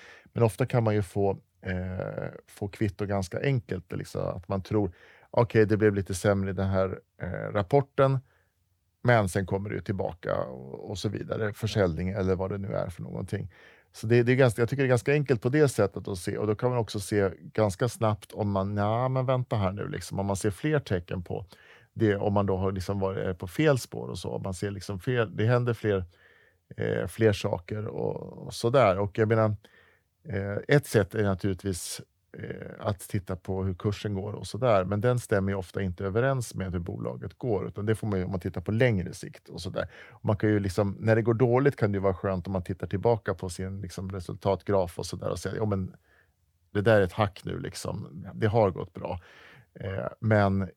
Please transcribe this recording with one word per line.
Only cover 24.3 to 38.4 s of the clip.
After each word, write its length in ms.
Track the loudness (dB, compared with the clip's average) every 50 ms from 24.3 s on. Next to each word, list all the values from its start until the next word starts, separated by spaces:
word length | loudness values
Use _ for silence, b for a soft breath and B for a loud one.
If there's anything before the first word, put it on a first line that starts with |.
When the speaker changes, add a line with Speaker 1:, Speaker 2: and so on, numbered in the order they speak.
Speaker 1:
Om 120 | -6 -6
man 120 | -6 -6 -6
ser 160 | -6 -6 -6
liksom 280 | -6 -8 -8 -8 -8 -6
fler, 260 | -4 0 0 0 0
det 200 | 0 0 0 2
händer 280 | 4 4 4 4 0 -2
fler, 300 | 0 0 2 2 2 0 -4 b b b b b b b b b b b -14 -8
eh, 300 | -4 -2 -2 -2 -2 -2
fler 260 | -4 0 4 4 4
saker 540 | 4 2 0 -4 -4 -4 -6 -6 -8 -8 -8
och, 600 | -8 -6 -4 -4 -4 -6 -6 -10 -14 -14 -14 -12
och 80 | -12 -6
sådär. 440 | -2 0 2 4 6 6 6 6 4
Och 200 | 0 -2 0 2
jag 100 | 2 4
menar, 280 | 4 4 4 2 0 -2 b b b b b b b b b b b _ -12 -8
eh, 280 | -6 -6 -4 -4 -6 -4 0 2 2
ett 100 | 2 4
sätt 280 | 2 2 2 2 2 0
är 80 | 0 0
naturligtvis, 760 | 0 0 0 0 -2 -2 -2 -2 -4 -4 -4 -6 -10 -12 -12 -14 _ _ _ _ _ -16 -14
eh, 480 | -12 -12 -10 -12 -12 -14 -12 -6 -4
att 140 | -4 -4 -4
titta 360 | -4 -6 -6 -6 -6 -6 -8
på 280 | -8 -6 -6 -4 -2 -2
hur 100 | -4 -4
kursen 400 | -2 -2 -4 -4 -4 -4 -6 -4
går 180 | -4 -6 -6
och 140 | -8 -10 -10
sådär. 380 | -10 -6 0 2 4 4 4 4
Men 160 | 2 0 0
den 180 | 2 2 0 0
stämmer 340 | 0 0 0 2 2 0
ju 40 | -2 -4
ofta 240 | -4 -6 -6 -4
inte 220 | -4 -4 -4 -4 -4
överens 500 | -2 0 0 2 2 0 -2 -4 -6 -8
med 180 | -8 -6 -4
hur 60 | -4 -4
bolaget 600 | -4 -6 -8 -6 -6 -8 -8 -8 -12 -12 -10 -6
går, 300 | -4 -2 -2 -2 -2 -4
utan 180 | -8 -2 0
det 80 | 0 0
får 120 | 0 0
man 120 | -2 -2 -2
ju 60 | -2
om 60 | -2
man 100 | -4 -4